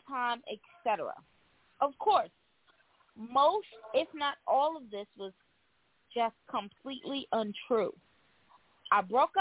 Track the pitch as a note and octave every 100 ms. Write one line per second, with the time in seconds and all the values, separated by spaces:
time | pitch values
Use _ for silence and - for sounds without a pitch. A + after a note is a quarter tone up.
0 | - C4 A#3+ A#3+ - G#3+ _ - A#3 G3
1 | A#2+ - _ _ _ _ _ _ C#4+ -
2 | G4+ F4+ - _ _ _ _ _ _ _
3 | _ - A3+ B3+ D4+ G4+ - - - C4
4 | D#4+ D#4 C#4+ - - C4 D4+ D#4+ A#3 G3+
5 | G#3 - G3 - _ _ _ _ _ _
6 | _ A#3+ A3+ - - A#3+ G3+ _ C4+ C4
7 | - C#4 - A3+ G#3+ G3+ - A3+ F3+ -
8 | _ _ _ _ _ _ _ _ - G#3
9 | F#3+ A#3+ D#4+ F#4+